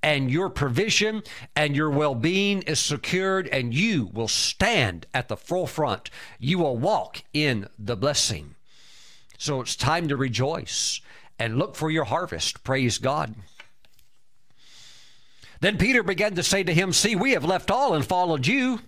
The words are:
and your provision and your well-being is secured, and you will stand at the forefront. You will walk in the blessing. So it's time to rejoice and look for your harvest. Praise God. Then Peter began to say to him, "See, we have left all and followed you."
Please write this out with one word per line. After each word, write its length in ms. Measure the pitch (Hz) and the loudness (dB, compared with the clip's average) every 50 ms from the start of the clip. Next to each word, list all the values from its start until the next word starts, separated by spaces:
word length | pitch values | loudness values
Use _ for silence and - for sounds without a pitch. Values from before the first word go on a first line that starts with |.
and 280 | 147 151 151 139 135 127 | 2 2 2 2 2 2
your 200 | 127 160 190 - | 2 0 0 -2
provision 720 | - - 233 139 120 131 202 226 - - 208 220 220 214 - - - - - - - | -2 -2 -2 0 2 0 0 2 2 2 2 0 -2 -4 -8 -10 -16 -16 -16 -4 0
and 200 | 151 151 147 143 | 0 0 2 2
your 140 | 139 156 156 | 0 0 2
well-being 720 | 143 139 151 147 135 117 113 165 180 190 202 202 202 190 | 2 2 2 2 0 0 0 2 2 2 2 2 0 0
is 180 | 185 - 156 - | -2 -2 -2 0
secured, 680 | - - 147 135 - - - 185 190 190 190 190 185 | 0 -2 -2 -4 -2 -2 -2 0 0 0 0 0 -2
and 260 | - - 135 123 120 113 | -2 -2 -2 0 0 0
you 360 | 139 196 233 214 151 113 87 92 | 0 0 2 2 0 0 -2 -4
will 140 | 110 113 | -4 -2
stand 800 | 104 - - - - - - 190 208 240 190 131 101 85 82 - - - | -2 0 0 0 -2 0 0 2 2 4 2 2 0 -2 -6 -12 -4 -4
at 140 | 131 123 | -4 -4
the 100 | - 107 | -4 -8
forefront. 720 | - - - 165 185 175 - - - 151 135 101 92 - - - - - - - - | -10 -6 -4 -4 -2 -2 -4 -2 -2 -2 -2 -2 -4 -6 -16 -16 -16 -18 -18 -16 -8
You 200 | 120 131 180 180 | -2 0 2 2
will 180 | 170 143 127 | 2 2 2
walk 460 | 113 127 185 220 151 - - - - - - - | 2 2 2 2 2 0 -4 -10 -16 -16 -4 -2
in 340 | 147 151 147 123 107 98 - - - | 0 2 2 2 0 -2 -6 -12 -12
the 180 | 107 101 120 | -6 -6 -4
blessing. 580 | 92 110 143 143 - - - 107 76 73 71 71 - - - - - - - - - - - - - - - - | 0 0 0 2 2 0 0 -2 -6 -8 -14 -18 -20 -20 -20 -20 -20 -20 -20 -20 -20 -20 -20 -20 -20 -20 -20 -16
So 220 | - - - 147 131 | -8 -6 -4 -4 -4
it's 160 | 120 - - | -4 -6 -6
time 320 | - - 139 156 170 175 | -2 0 2 2 2 2
to 80 | 151 139 | 0 0
rejoice 880 | 123 139 131 117 107 127 139 165 - - - - - - - - - - - - - - - - - | 0 0 -2 0 0 0 0 -2 -4 -6 -6 -6 -4 -4 -4 -4 -6 -10 -14 -20 -20 -20 -20 -8 -6
and 180 | 113 113 110 | -4 -2 0
look 180 | 131 165 - - | 0 -2 -2 -4
for 140 | - 151 160 | -6 -4 0
your 160 | 156 160 147 | 0 0 0
harvest. 580 | 95 - 165 180 - - 80 - - - - - | 0 -2 -2 -2 -4 -6 -4 -4 -4 -6 -6 -4
Praise 360 | - 135 131 131 120 101 - | -2 0 2 2 2 0 0
God. 340 | - 127 143 156 151 117 110 - 98 - - - - - - - - - - - - - - - - - - - - - - - - - - - - - - - - - - - - - - - - - - - | 0 0 0 0 -2 -4 -8 -12 -16 -20 -20 -20 -20 -20 -20 -20 -20 -20 -20 -20 -20 -20 -20 -20 -20 -20 -20 -20 -20 -20 -20 -20 -20 -20 -20 -20 -20 -20 -20 -20 -20 -20 -20 -20 -20 -20 -20 -20 -20 -20 -8 0
Then 180 | - 190 214 | 2 2 4
Peter 260 | 170 175 226 262 247 208 | 4 2 4 4 4 4
began 320 | 175 196 170 208 214 196 | 2 0 2 0 0 0
to 80 | 170 165 | 0 0
say 200 | - 190 196 190 | 2 2 2 2
to 100 | 180 170 | 2 2
him, 200 | 156 190 190 165 | 2 2 4 2
"See, 220 | - - 208 233 | 2 2 2 2
we 160 | - 240 269 | 2 4 4
have 120 | 254 170 135 | 2 2 2
left 280 | 160 185 175 - - | 2 0 0 2 0
all 240 | 190 247 285 269 180 | 2 2 4 2 2
and 100 | 151 131 | 2 2
followed 400 | - 185 180 180 175 160 143 123 | 2 2 2 2 2 2 2 2
you." 340 | 147 233 277 254 254 254 214 - | 2 2 2 2 0 -2 -4 -8